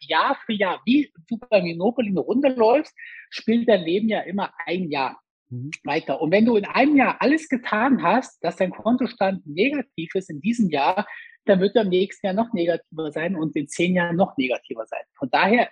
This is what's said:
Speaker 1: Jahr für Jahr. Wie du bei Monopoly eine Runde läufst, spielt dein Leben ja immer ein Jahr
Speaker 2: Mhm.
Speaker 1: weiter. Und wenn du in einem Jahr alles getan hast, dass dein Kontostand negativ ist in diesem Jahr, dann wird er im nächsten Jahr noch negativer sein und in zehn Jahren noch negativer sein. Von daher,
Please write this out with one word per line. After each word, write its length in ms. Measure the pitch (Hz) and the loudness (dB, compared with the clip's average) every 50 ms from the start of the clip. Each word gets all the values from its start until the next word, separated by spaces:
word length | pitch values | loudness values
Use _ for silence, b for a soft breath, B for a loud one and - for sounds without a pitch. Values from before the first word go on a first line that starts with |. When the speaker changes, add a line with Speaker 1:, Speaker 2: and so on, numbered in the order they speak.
Speaker 1:
Jahr 380 | - 147 156 160 190 254 269 - - | -6 -2 0 2 2 0 0 -4 -4
für 80 | - 220 | -6 -2
Jahr. 260 | 196 202 185 160 - - | -2 -2 -2 -2 -4 0
Wie 260 | 202 254 302 277 - _ - - - | 2 2 2 2 0 _ -18 -14 -10
du 100 | 233 214 - - | -10 -10 -4 0
bei 100 | 220 196 | 2 2
Monopoly 480 | 175 170 165 165 180 226 240 - 233 202 | 2 0 -4 -2 -2 -2 0 0 -2 -2
eine 120 | 190 165 | -2 -2
Runde 280 | 120 143 220 254 285 269 | -2 0 0 2 2 0
läufst, 460 | 262 247 220 220 254 302 311 - _ B B B B B B B | 2 2 4 4 4 2 0 -2 _ B B B B B B B
spielt 380 | - - - - 226 233 226 247 | -16 -8 -2 0 0 2 4 4
dein 140 | 214 185 170 | 2 2 2
Leben 260 | 160 175 214 220 220 | 0 -2 0 0 0
ja 120 | 208 180 | -2 -2
immer 320 | 131 156 180 196 180 - - - 165 | -4 -4 -4 -4 -4 -6 -8 -10 -8
ein 240 | 156 170 185 185 156 | -6 -4 -4 -4 -4
Jahr 280 | 147 139 131 123 - - _ _ _ _ _ - | -2 -2 -2 -4 -6 -10 _ _ _ _ _ -14
Speaker 2:
Mhm. 200 | 123 123 127 147 160 - - | -12 -12 -10 -10 -12 -10 -6
Speaker 1:
weiter. 360 | 139 147 165 - - 135 - - | -4 -4 -4 -2 -4 -4 -2 0
Und 80 | 151 | 2
wenn 160 | 175 208 226 | 4 4 4
du 100 | 247 233 | 4 4
in 80 | 208 196 | 2 0
einem 320 | - - 196 269 302 302 | 0 2 2 4 4 6
Jahr 240 | 277 240 190 160 - | 4 4 4 2 0
alles 260 | 185 247 302 320 - | 2 2 2 2 0
getan 560 | - 269 240 - - 214 214 226 285 262 180 151 | -2 -6 -4 -4 -2 -2 0 2 2 2 2 2
hast, 400 | 175 202 254 254 - - _ - | 2 2 2 0 -2 -8 _ -6
dass 140 | 165 - | -6 -2
dein 140 | - 190 185 | -2 -2 -2
Kontostand 760 | - - - 220 247 247 254 - - - 196 196 190 175 - | -4 -4 -2 0 0 0 0 -2 -2 -2 -2 -2 -2 -4 -8
negativ 680 | 151 147 165 220 277 302 285 - _ _ - 160 165 - | -6 -2 0 0 0 0 -2 -6 _ _ -10 -8 -6 -6
ist 160 | 190 185 - | -6 -6 -6
in 100 | 160 143 | -10 -6
diesem 300 | 135 214 233 240 214 170 | -2 -2 0 2 0 0
Jahr, 360 | 151 139 139 160 185 196 - B B B B B B B - | 2 2 2 2 0 0 -2 B B B B B B B 2
dann 160 | - 196 180 | 2 4 4
wird 160 | 190 208 - | 4 2 2
er 60 | 240 214 | 2 2
im 80 | 190 | 2
nächsten 340 | 175 180 196 196 - - - | 2 2 0 0 -4 -6 -6
Jahr 100 | 196 185 | -4 -2
noch 200 | 208 233 233 - | -2 -2 -2 -2
negativer 580 | 180 170 170 170 165 - _ - 156 160 151 147 | -2 0 0 0 -2 -4 _ -10 -8 -8 -6 -6
sein 240 | 156 156 175 196 | -4 -4 -4 -4
und 180 | 151 160 156 - | -4 -4 -4 -4
in 140 | 160 147 - | -6 -6 -6
zehn 260 | - - 170 180 180 | -4 -2 0 0 2
Jahren 220 | 180 175 175 170 | 0 0 0 0
noch 180 | 170 190 - - - | 0 0 0 0 -2
negativer 480 | 131 127 117 - - - 120 113 113 | -2 -2 -2 -4 -6 -10 -12 -12 -10
sein. 160 | - - - - _ _ - | -10 -10 -12 -12 _ _ -10
Von 100 | - 120 | -6 -2
daher, 400 | - 143 175 190 226 247 233 - | 0 2 2 4 4 2 2 0